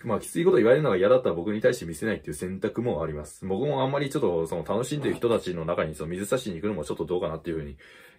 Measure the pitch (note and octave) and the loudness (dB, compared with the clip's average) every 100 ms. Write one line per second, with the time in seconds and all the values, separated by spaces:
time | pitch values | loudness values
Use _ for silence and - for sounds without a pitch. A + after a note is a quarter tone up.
0 | - G2+ - E3 F3 A#2+ A2 C#3+ D3 F#2 | -2 -2 -2 2 4 6 8 6 4 4
1 | G2+ C3 G2+ E2+ F#2 G#2+ B2 B2 E2+ E2 | 6 6 4 -2 -2 2 2 2 -4 -4
2 | A2 F2 - D2+ F2+ F#2 G#2+ A2+ A#2+ D#2 | -4 -4 -6 -8 -6 -4 -4 -2 -2 -2
3 | D#2+ D2+ D2+ - F#2 F#2+ C#3+ C#3 C3 C#3+ | -4 -6 -10 -10 -4 -2 0 0 0 0
4 | C#3+ D3+ A2 E2+ E2 E2+ E2 G2+ C3 D3 | -2 0 0 0 0 -4 -2 -2 -2 -2
5 | A#2+ - A#2 A2 F#2 E2+ D#2+ F2 E2 D#2 | -2 0 2 2 0 -4 -2 -2 -2 -4
6 | D#2+ F2+ G2+ B2+ G#2+ D#2+ G#2 F#2 D2 - | -6 -4 -2 -2 -2 -4 -4 -4 -4 -6
7 | D#2 F2+ F2 D#2+ F2 D#2+ D2 C#2 - - | -2 -2 -2 -6 -6 -6 -6 -12 -18 -20
8 | - | -20